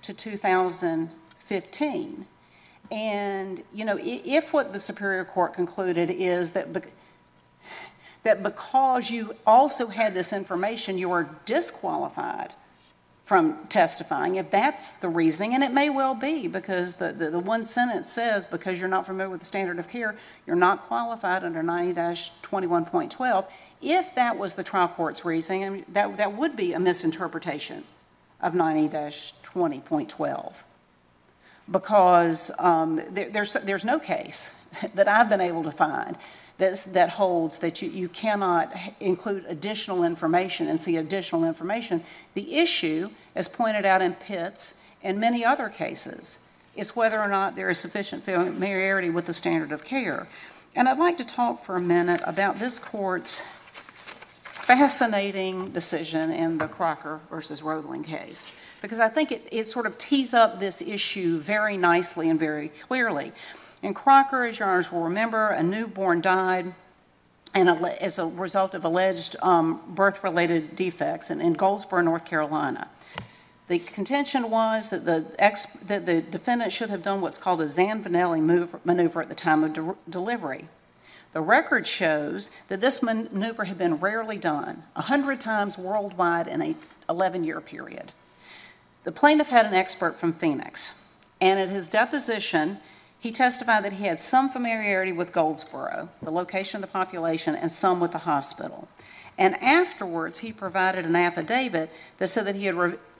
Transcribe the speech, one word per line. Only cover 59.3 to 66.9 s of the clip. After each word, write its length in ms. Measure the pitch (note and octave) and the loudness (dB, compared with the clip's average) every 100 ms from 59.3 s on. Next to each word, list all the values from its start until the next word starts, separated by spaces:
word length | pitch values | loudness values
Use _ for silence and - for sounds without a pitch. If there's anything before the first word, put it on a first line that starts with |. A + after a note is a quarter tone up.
it, 160 | A3+ - | -2 -6
it 140 | A3+ | -4
sort 220 | A3 B3 - | -4 -2 -4
of 100 | - | -4
tees 380 | - C#4 B3+ | 0 2 4
up 260 | A#3+ A3 G3 | 6 6 4
this 220 | G3 - | -4 -4
issue 560 | F4 G3+ - G3+ E3+ E3 | -4 -2 -2 0 0 0
very 400 | D3 G#3 G#3+ G3 | 0 0 0 2
nicely 500 | F3 E3+ F3 F3 D#3+ | 4 4 2 0 2
and 100 | D#3+ | 2
very 300 | D#3 D3+ D#3 | 2 -2 -8
clearly. 640 | - - B3+ A#3 D3 - - - - - - | -12 -4 0 0 -2 -6 -12 -18 -18 -20 -8
In 120 | G3 | -6
Crocker, 500 | F#3+ C4+ C4+ C4+ C4 | 0 8 8 8 2
as 140 | A#3+ A3 | -2 0
your 100 | G3 | 2
honors 240 | F3+ E3+ | 2 2
will 120 | F3 | 0
remember, 440 | E3 F#3+ A3+ A3 G#3+ | 0 0 0 2 2
a 140 | E3 | 2
newborn 580 | E3 G#3+ A3+ F#3+ F#3+ E3+ | 0 0 -4 -2 2 4
died 540 | F#3 F#3 F#3 F#3 F3+ F3 - | 4 4 4 0 -2 -10 -20